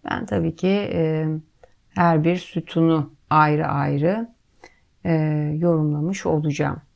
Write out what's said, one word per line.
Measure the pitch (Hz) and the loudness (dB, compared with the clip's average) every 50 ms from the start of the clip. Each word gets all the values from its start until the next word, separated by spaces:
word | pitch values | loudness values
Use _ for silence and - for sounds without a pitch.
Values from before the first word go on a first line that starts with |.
| _ - | _ -6
Ben | - - - | -6 -6 -4
tabii | - 208 190 165 165 165 | -4 -4 -2 -2 -2 -4
ki, | - - 185 196 202 202 - - | -2 -2 0 0 0 -2 -4 -2
e, | 170 165 156 160 156 156 156 156 156 156 _ _ _ - _ _ _ _ _ | -2 0 0 0 -2 -2 -2 -4 -6 -8 _ _ _ -20 _ _ _ _ _
her | _ 190 175 170 165 156 151 | _ 2 2 4 4 4 2
bir | 165 175 | 2 0
sütunu | 180 - - - 165 165 - - 165 165 165 160 156 143 - - _ _ _ | -2 -6 -8 -8 -8 -8 -4 0 2 2 4 2 2 -2 -4 -10 _ _ _
ayrı | 156 156 151 151 151 151 156 | 2 4 4 4 2 0 0
ayrı, | 147 143 143 143 143 143 143 147 170 202 226 233 233 _ _ _ _ _ _ - - _ _ _ _ _ _ _ | -2 -2 -2 -2 0 0 0 0 0 0 -2 -6 -8 _ _ _ _ _ _ -20 -20 _ _ _ _ _ _ _
e, | 185 165 156 156 156 151 151 151 151 151 | 0 0 2 2 0 0 -2 -2 -2 -2
yorumlamış | 151 175 175 165 160 151 151 147 147 151 175 190 - - | 0 2 2 2 2 2 0 0 0 -2 -4 -4 -4 -2
olacağım. | 180 160 151 151 151 143 - 147 143 143 - - _ _ | 0 0 0 0 -2 -2 0 -2 -2 -2 -6 -10 _ _